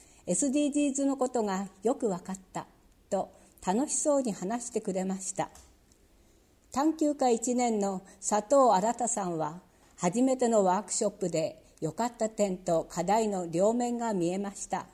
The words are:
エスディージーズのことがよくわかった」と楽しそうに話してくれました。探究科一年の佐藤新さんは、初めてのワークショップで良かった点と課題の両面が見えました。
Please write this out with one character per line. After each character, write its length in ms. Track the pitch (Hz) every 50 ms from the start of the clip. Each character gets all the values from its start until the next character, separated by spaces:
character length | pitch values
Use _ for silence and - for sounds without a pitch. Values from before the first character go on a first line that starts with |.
| - - - - _
エ 80 | - 180
ス 160 | - 285 277
デ 180 | 247 294 294 285
ィ 20 |
ー 20 |
ジ 80 | 277 294
ー 140 | 294 285 262
ズ 100 | 277 277
の 140 | 277 269 -
こ 100 | 254 247
と 140 | - 240
が 260 | 214 202 190 185 196 190 - -
よ 120 | - 220 277
く 140 | - 262 214
わ 100 | 180 170
か 120 | - -
っ 60 | 190 190 - _
た」 140 | - 165 - - _ _ _ _ _ _ _ -
と 220 | 202 190 170 - - - - - _ _ -
楽 240 | 185 190 226 294 302
し 80 | -
そ 220 | - - 311 285 277
う 40 |
に 100 | 269 240
話 340 | 185 - 175 190 233 240 -
し 40 | -
て 100 | - 220
く 120 | 214 208
れ 120 | 185 190 190
ま 140 | 190 190 190
し 140 | 190 - -
た。 160 | - 156 - - - - - _ _ _ _ _ _ _ _ _ _ _ _ _ _ _ _ _ _ _ _
探 200 | - 247 294 320
究 240 | 311 - 311 294 294
科 140 | 285 262 247
一 240 | 233 226 - 254 247
年 240 | 247 247 240 220 208
の 240 | 202 196 190 185 - - - -
佐 240 | - - 214 208 208
藤 260 | - 285 277 262 240
新 380 | 196 185 196 226 233 - 247 214
さ 160 | - 202 190
ん 140 | 175 170 160
は、 240 | 156 151 165 180 - _ _ _ _ _ _
初 240 | - 175 180 175 233
め 160 | 262 262 262
て 100 | 254 -
の 160 | 226 233 214
ワ 140 | 196 180 180
ー 60 | 202
ク 100 | 208 -
シ 140 | - - 220
ョ 20 | 202
ッ 20 |
プ 180 | 202 - 196 175
で 320 | 165 160 160 - - - - - _ -
良 120 | 156 156
か 140 | - - 226
っ 60 | 240
た 160 | - - 220 220
点 300 | 220 - 208 196 185 185
と 260 | - - 170 160 147
課 180 | - - 175
題 260 | 170 180 208 226 220 214
の 180 | 202 185 180
両 260 | 170 160 170 190 214
面 240 | 233 247 240 240 240
が 160 | 233 233 226
見 160 | 208 185 165 170
え 80 | 180
ま 180 | 196 202 202 196
し 140 | - - -
た。 180 | - 180 - -